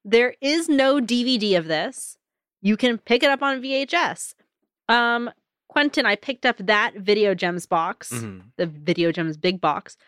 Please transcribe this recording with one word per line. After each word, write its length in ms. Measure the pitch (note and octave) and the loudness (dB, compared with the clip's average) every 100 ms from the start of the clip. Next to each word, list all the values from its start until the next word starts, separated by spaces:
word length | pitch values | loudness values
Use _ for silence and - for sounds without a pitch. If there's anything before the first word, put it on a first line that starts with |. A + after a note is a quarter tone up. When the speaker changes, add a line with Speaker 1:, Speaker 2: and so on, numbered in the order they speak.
Speaker 1:
There 320 | G#3 A3+ B3 - | 0 2 2 0
is 260 | C4+ D#4+ E4 | 0 0 2
no 300 | C#4 C4+ C#4+ | 2 4 2
D 240 | A3+ A#3+ | 0 0
V 140 | B3 B3+ | 0 0
D 180 | G#3 F3+ | 2 0
of 100 | D#3+ | 0
this. 500 | D#3 G#3 - - - _ _ _ _ | -2 -4 -8 -16 -18 _ _ _ _
You 160 | G3 G#3+ | 0 2
can 200 | B3 A3+ | 0 -2
pick 260 | - A#3+ | 0 2
it 60 | C#4+ | 2
up 120 | C4+ | 2
on 200 | C#4 C4 | -2 -4
V 120 | C4 C4+ | -4 -4
H 180 | C#4 | -2
S. 420 | E4+ B3+ D#3+ - - _ _ _ _ - | -2 -2 -4 -12 -16 _ _ _ _ 0
Um, 420 | A#3 A#3 A#3 A#3+ - _ _ _ | 2 2 0 -4 -12 _ _ _
Quentin, 380 | D4 D4 D4+ A#3 | 0 0 2 0
I 100 | G3+ | 0
picked 280 | - C4 B3+ | -4 -2 -2
up 120 | - | 0
that 380 | F#3+ G#3 A#3 G#3+ | 2 2 0 -2
Video 380 | G3 G#3 G#3 | 0 2 2
Gems 320 | F3+ F3+ F3 - | 2 -2 -4 -2
box, 460 | E3+ E3+ - - | -2 -2 -6 -10
Speaker 2:
Mm-hmm. 280 | A#2+ A2+ F#2+ G2 - | -10 -10 -14 -14 -6
Speaker 1:
the 80 | F3 | -6
Video 460 | D3+ D3+ E3+ E3+ | -4 -4 0 0
Gems 260 | E3 E3 D3+ | 0 -4 -2
big 240 | F3+ F#3 | -2 0
box. 340 | D#3+ - - - | -2 -2 -8 -20